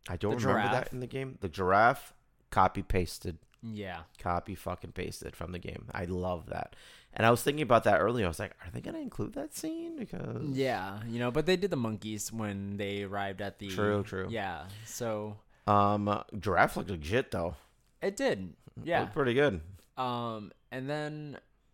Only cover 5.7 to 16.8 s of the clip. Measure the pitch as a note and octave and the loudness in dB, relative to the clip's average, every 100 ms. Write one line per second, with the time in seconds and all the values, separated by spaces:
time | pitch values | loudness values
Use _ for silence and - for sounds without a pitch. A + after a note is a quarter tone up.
5.7 | - - - F2 F2+ F2+ F2 - G1+ G1+ | -10 -8 -6 -4 -2 -2 -4 -4 -6 -8
6.7 | - - - - - A2+ A#2+ D3 D3 C3+ | -12 -20 -20 -10 2 6 6 4 0 6
7.7 | A2+ A2+ F#2 G2 A#2+ F2+ D#2+ G#2 - F2 | 6 8 6 6 4 0 -2 -6 -10 -12
8.7 | A#2+ - D#4+ C4+ - G3+ C#4 D4+ - D#4+ | -10 -8 -8 -8 -6 -6 -6 -8 -8 -8
9.7 | E4 E4+ D#4+ G#3 - - A#2+ D3 C3 C3+ | -6 -8 -10 -10 -8 -8 -6 -4 -2 0
10.7 | G#2 F#2+ G2+ A#2 A#2 B2 C3+ D#3 F#3 G3 | -2 -4 -8 -6 -2 0 0 2 2 2
11.7 | D#3+ A2+ G#2+ A2 G#2+ - A2+ G#2+ G2 G2 | 0 -2 -4 -6 -6 -6 -4 -4 -4 -4
12.7 | G2+ G2+ G2+ G2 G2+ G2 G2 G2+ - G2+ | -4 -4 -4 -4 -4 -4 -4 -8 -8 -6
13.7 | F#2 G#2 G#2 G2+ F#2+ F#2+ A2+ G2 E2 E2+ | 0 4 4 0 -4 -4 -4 -4 -6 -10
14.7 | G#2 A2 - A#2 G#2+ G#2+ G#2 - _ - | -14 -12 -6 -4 -4 -6 -10 -16 _ 4
15.7 | G2+ G2+ G#2 G2+ G2+ - G#2 G2+ F2 C3 | 6 6 6 2 0 -2 -4 2 6 6
16.7 | - | 4